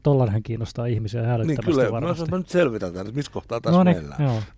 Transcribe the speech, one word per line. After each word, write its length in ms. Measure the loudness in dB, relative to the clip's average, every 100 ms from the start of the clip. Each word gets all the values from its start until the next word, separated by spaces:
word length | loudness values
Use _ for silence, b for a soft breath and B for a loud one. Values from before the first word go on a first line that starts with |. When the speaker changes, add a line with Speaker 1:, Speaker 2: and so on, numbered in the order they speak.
Speaker 1:
tollanhan 400 | 2 4 2 0
kiinnostaa 420 | -4 -6 -6 -6 -4
ihmisiä 360 | -2 -4 -2
Speaker 2:
Niin 100 | 0
Speaker 1:
älyttömästi 400 | 0 0 -2 0
Speaker 2:
kyllä, 200 | 2 2
Speaker 1:
varmasti. 320 | 0 -2 -2
Speaker 2:
mä, 40 | -4
mä 60 | -4
nyt 120 | 0
selvitän 440 | 2 2 0 -6
tän, 80 | -6 -6
että 80 | -6
missä 160 | -6
kohtaa 300 | -8 -6 -4
tässä 160 | 4 6
Speaker 1:
No 60 |
niin, 140 | 6 4
Speaker 2:
mennään. 260 | -2 -2
Speaker 1:
joo. 180 | 0 0 -4